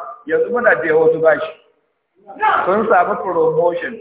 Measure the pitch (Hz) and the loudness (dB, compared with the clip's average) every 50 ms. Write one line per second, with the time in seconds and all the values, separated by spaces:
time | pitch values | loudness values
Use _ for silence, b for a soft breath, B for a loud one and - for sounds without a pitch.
0 | - - - - - 147 160 160 160 - - - 226 208 175 160 165 160 156 160 | -2 -12 -16 -16 -8 -4 -2 -2 0 0 -2 0 2 2 2 2 0 0 2 4
1 | 160 160 165 160 160 160 151 143 156 160 - - _ _ _ _ _ _ _ _ | 4 4 2 4 2 2 2 2 -2 -10 -12 -16 _ _ _ _ _ _ _ _
2 | _ _ _ _ _ - - - 427 427 381 - - 180 190 214 220 220 220 180 | _ _ _ _ _ -20 -8 -4 -2 0 0 0 0 0 0 0 2 2 2 2
3 | 180 185 208 - - 190 170 165 160 165 160 156 175 175 170 170 160 135 117 - | 2 0 -2 -4 -4 -4 -2 0 0 0 2 2 0 0 0 -2 -8 -8 -12 -12